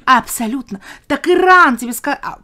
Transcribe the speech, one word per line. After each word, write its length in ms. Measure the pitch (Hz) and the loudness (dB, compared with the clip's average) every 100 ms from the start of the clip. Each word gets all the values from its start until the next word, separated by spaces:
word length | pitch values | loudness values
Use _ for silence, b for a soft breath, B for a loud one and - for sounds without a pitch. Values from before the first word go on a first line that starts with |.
| - | 0
Абсолютно. 760 | 247 226 - 226 269 - 196 B B - | 0 0 -8 -6 -8 -10 -14 B B -8
Так 220 | 285 311 | -6 0
Иран 480 | 359 370 370 330 233 | 2 4 4 4 0
тебе 160 | 240 | -6
ска-, 260 | 240 285 277 | -10 -8 -8
а, 180 | - - | -10 -16